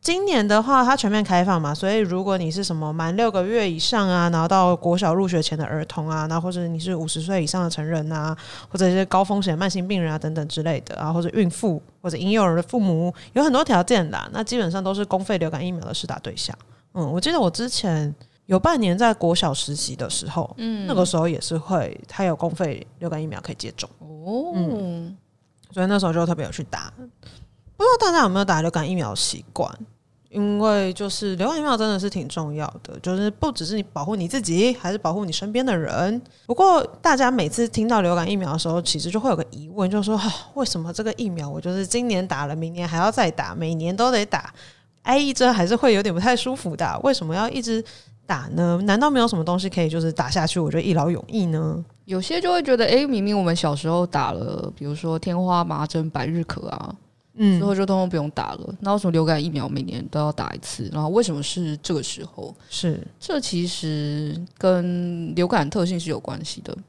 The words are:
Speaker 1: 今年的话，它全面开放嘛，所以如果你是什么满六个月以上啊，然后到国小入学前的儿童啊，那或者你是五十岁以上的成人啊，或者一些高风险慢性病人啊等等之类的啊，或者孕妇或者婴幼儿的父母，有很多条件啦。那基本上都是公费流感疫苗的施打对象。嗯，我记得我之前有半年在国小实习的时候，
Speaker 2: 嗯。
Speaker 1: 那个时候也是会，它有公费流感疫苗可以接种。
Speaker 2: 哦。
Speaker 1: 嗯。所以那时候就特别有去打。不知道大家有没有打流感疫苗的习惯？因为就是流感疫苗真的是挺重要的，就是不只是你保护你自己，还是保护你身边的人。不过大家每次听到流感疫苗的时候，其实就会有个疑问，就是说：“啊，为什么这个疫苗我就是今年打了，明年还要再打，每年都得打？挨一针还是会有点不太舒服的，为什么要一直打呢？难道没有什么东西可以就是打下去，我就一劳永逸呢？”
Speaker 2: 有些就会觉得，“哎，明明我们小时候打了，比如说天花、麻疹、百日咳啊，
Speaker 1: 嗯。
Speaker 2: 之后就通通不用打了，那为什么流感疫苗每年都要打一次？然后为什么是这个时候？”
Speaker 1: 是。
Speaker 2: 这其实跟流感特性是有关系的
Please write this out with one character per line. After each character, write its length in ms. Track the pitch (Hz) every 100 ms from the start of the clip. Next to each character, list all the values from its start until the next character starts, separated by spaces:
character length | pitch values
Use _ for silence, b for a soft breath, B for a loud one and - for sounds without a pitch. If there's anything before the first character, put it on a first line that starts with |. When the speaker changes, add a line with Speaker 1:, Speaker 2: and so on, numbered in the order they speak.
| -
Speaker 1:
今 180 | 359
年 240 | 403 294 208
的 140 | 208
话， 240 | 226 269 247
它 100 | 269
全 160 | 214
面 120 | 214
开 200 | 208 180
放 160 | 180 180
嘛， 140 | 151
所 160 | 151 190
以 60 | 220
如 260 | 202 180
果 140 | 190 190
你 140 | 165
是 120 | 165
什 120 | 190 160
么 180 | 156
满 220 | 160 165 185
六 140 | 233
个 120 | 196
月 240 | 180 233 202
以 120 | 165
上 280 | - 226 196
啊， 220 | 180 175
然 100 | 170
后 80 | 170
到 280 | 190 180 175
国 200 | 175 175
小 200 | 190 170
入 120 | 190
学 140 | 170
前 160 | 156 156
的 80 | 156
儿 180 | 156 156
童 220 | - 156
啊， 200 | 156 156
那 120 | 165
或 120 | 175
者 160 | 175 170
你 120 | 165
是 160 | 170 180
五 120 | 160
十 120 | 160
岁 240 | 160 190
以 40 | 151
上 160 | 190
的 60 | 170
成 120 | 170
人 240 | 151 160 156
啊， 260 | 156 156 151 B B B
或 80 | 185
者 100 | 185
一 60 |
些 100 | 185 190
高 180 | 190
风 180 | 196 202
险 160 | 190 160
慢 100 | 190
性 200 | 185 180
病 120 | 202
人 120 | 165
啊 80 | 156
等 120 | 156
等 160 | 156 147
之 140 | -
类 180 | 156 147
的 140 | - -
啊， 140 | 151
或 80 | 165
者 80 | 175
孕 200 | - 185
妇 320 | - 226 156 - _
或 60 | 180
者 60 | 160
婴 140 | 185
幼 140 | 220
儿 120 | 190 165
的 60 |
父 180 | 175 247
母， 320 | 190 160 175 B B
有 100 | -
很 80 | 302
多 120 | 254 311
条 160 | 202
件 260 | 180 233 160
啦。 180 | 82 50
那 120 | -
基 160 | 220 240
本 100 | 185
上 140 | 180
都 100 | 190
是 100 | 196
公 220 | 202 185 190
费 140 | 196
流 100 | 160
感 160 | 160 180
疫 60 |
苗 120 | 175
的 80 | -
施 140 | - -
打 140 | -
对 160 | - -
象。 200 | - - b b b
嗯， 180 | 185 151
我 80 | 165
记 120 | 262
得 80 | 339
我 100 | 190
之 180 | 165 240
前 460 | - 202 156 147 147 b b -
有 140 | 185
半 200 | 311 320
年 160 | 208 175
在 160 | 233
国 220 | 214 175
小 180 | 175 175
实 240 | 139 - 147
习 200 | - 127
的 120 | 123
时 220 | - -
候， 240 | 170 - -
Speaker 2:
嗯。 280 | 226 220 190
Speaker 1:
那 80 |
个 100 | 185
时 140 | 180 170
候 100 | 170
也 140 | 160
是 160 | - 165
会， 420 | 156 185 98 - -
它 160 | -
有 120 | 190 160
公 120 | 170
费 340 | 170 170 131 - -
流 100 | 170
感 100 | 156
疫 60 | 156
苗 160 | 101
可 100 | -
以 40 | -
接 180 | 113 -
种。 140 | - _
Speaker 2:
哦。 560 | 156 156 165 233 330
Speaker 1:
嗯。 640 | 349 - 226 185 170 170 190 _ _ _ _ _
所 100 | 185
以 60 | 185
那 100 | 202
时 80 | 185
候 80 |
就 100 | 165 170
特 80 | 165
别 100 | 135
有 60 |
去 120 | - 151
打。 280 | - - -
不 880 | 247 _ - - - _ - _
知 60 | 427 480
道 60 | 440
大 60 | 339
家 60 |
有 80 | 226
没 80 | 185
有 80 | 202
打 160 | 160
流 80 | 160
感 180 | 170 151
疫 60 |
苗 160 | 185 123
的 60 | 104
习 280 | - - 120
惯？ 160 | - - - 220 _ _ _ _
因 280 | 202 202 208
为 320 | 214 208 190
就 180 | 180 202
是 240 | - 208 185
流 100 | 214
感 100 | 320
疫 40 |
苗 160 | 302 233
真 100 | 220
的 100 | 202
是 120 | 202
挺 180 | 190 143
重 260 | - 156
要 140 | 151 151 -
的， 160 | - -
就 160 | - 185
是 160 | 208
不 180 | 208 311
只 120 | 262 160
是 100 | 214
你 80 |
保 200 | 202 -
护 140 | 147 214
你 100 | 175
自 140 | 269
己， 340 | 196 165 233 247
还 140 | 175
是 60 | 202
保 160 | 175
护 100 | 180
你 80 | 196
身 180 | 156 202
边 120 | 220 262
的 120 | 185
人。 440 | 156 101 180 233 247 b b
不 80 |
过 320 | 240 381 339 - -
大 140 | 339 269
家 160 | 254
每 160 | 254 156
次 180 | - 233
听 220 | - 220
到 140 | 226
流 120 | 175
感 160 | 175 170
疫 60 | 202
苗 160 | 180
的 80 | 160
时 80 | 165
候， 140 | 165
其 180 | 170 156
实 100 | 165
就 80 | 202
会 120 | 247
有 60 | 170
个 100 | -
疑 200 | - 151
问， 200 | 190 185
就 80 | 208
是 40 |
说 140 | 196 214
：“啊， 100 | 208 B B -
为 100 | 254
什 120 | 175
么 140 | 165
这 100 | 170
个 120 | 220
疫 160 | - 226
苗 200 | 170 143
我 120 | 151
就 100 | 175
是 160 | 185 185
今 220 | 233 247
年 180 | 190 185
打 200 | 135 143
了， 80 | 156
明 180 | 165
年 120 | 175 175
还 120 | 165
要 120 | 190
再 220 | 226 190
打， 240 | 156 - -
每 180 | 160 165
年 200 | 165 196
都 160 | 247
得 140 | 240 208
打？ 280 | 156 - B B B B _
挨 140 | - 262
一 140 | 285
针 220 | 262 254
还 120 | 226 175
是 80 |
会 200 | 226 240
有 100 | 202
点 100 | 202
不 60 | 170
太 160 | 208 240
舒 180 | 254
服 220 | 262 185 156
的， 240 | 160 67
为 120 | 277
什 120 | 262 160
么 80 |
要 140 | 170 226
一 140 | 269
直 200 | 233 226 226 B B - _
打 240 | 160 - 160
呢？ 220 | 175 175
难 160 | 202 202
道 100 | 294
没 120 | 269
有 60 | 233
什 100 | 190
么 80 | 160
东 120 | 175
西 120 | 185
可 120 | 180
以 60 | 165
就 140 | 165
是 100 | 165
打 180 | 156 -
下 160 | 190 165
去， 140 | 180
我 100 | 156
就 80 | 156
一 160 | 185
劳 160 | 160 147
永 140 | 170 -
逸 160 | 226 180
呢？” 360 | 156 156 160 165 _
Speaker 2:
有 160 | - 190
些 220 | 185 339
就 100 | 349
会 100 | 359
觉 140 | 285 247
得 80 | 226
，“哎， 160 | 247 285
明 160 | 233
明 140 | 202 208
我 40 |
们 140 | 180 170
小 180 | 160
时 140 | 143 160
候 180 | 170 175
打 280 | 151 127
了， 360 | 87 - - - -
比 80 |
如 100 | 143
说 240 | 151 165 160
天 220 | 190 175
花、 220 | 180 175
麻 240 | 170 151 151
疹、 220 | 165 160
百 160 | 143 135
日 160 | 170
咳 260 | 165 - -
啊， 260 | - - 202 _ _ _ -
Speaker 1:
嗯。 240 | 208 180
Speaker 2:
之 60 | 170
后 100 | 190
就 100 | 196
通 120 | 190
通 120 | 185
不 60 | 170
用 140 | 147
打 220 | - -
了， 220 | - - 190
那 140 | 196
为 40 | 208
什 80 | 190
么 60 |
流 140 | 160 160
感 180 | 156
疫 60 | 156
苗 180 | 147 -
每 140 | 127
年 240 | 131 120 -
都 100 | 151
要 120 | 151
打 220 | 147 -
一 40 | -
次？ 300 | - - 110
然 80 | 156
后 80 | 151
为 120 | 202
什 120 | 220
么 80 | 147
是 320 | 143 - 165 151
这 160 | -
个 80 | 160
时 240 | 127 - 160
候？” 300 | - - - -
Speaker 1:
是。 300 | - 175 151 - -
Speaker 2:
这 200 | - 320
其 280 | - 175 175
实 720 | - 160 151 147 147 151 156 175 _
跟 760 | 190 180 180 175 175 170 165 160
流 120 | 180
感 220 | 220 147
特 160 | 214 175
性 140 | 180
是 100 | 170
有 100 | 151
关 240 | - 123 160
系 160 | -
的 140 | - -